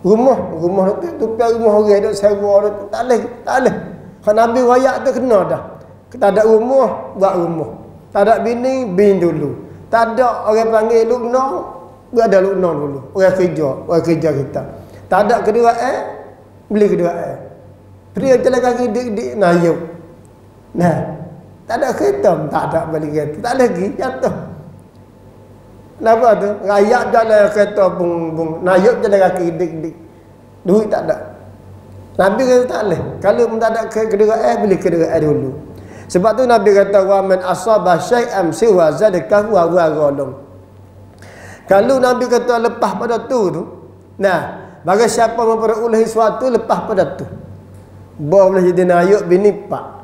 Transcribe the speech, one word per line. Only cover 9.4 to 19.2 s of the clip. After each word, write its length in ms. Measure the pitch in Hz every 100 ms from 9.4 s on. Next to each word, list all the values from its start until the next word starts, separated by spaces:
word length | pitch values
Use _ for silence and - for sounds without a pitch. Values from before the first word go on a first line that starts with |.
| 143 123 - - -
Tak 240 | 226 226 226
ada 320 | 247 208 214
orang 240 | 220 226
panggil 320 | 220 220 233
lukna, 380 | 226 247 233 254 269 359 - - - - -
buat 160 | 240 226
ada 140 | 190
lukna 280 | 190 185 180
dulu. 260 | 151 147 139 -
Orang 220 | 196 190 185
kerja, 320 | 180 156 143 135
orang 160 | - 170
kerja 280 | 165 160 156
kita. 280 | 139 135 147 - - - -
Tak 140 | - 185 208
ada 60 | 226
kedua 240 | 208 226 233 233
eh, 200 | 247 302 - - - - - -
beli 220 | - 208 202
kedua 220 | 175 175
eh. 240 | 170 165 127 - - - - - - -
Pria 300 | - 269 240
jalan 160 | - 247
kaki 280 | 247 233 240
di, 120 | 214 247
di 120 | 202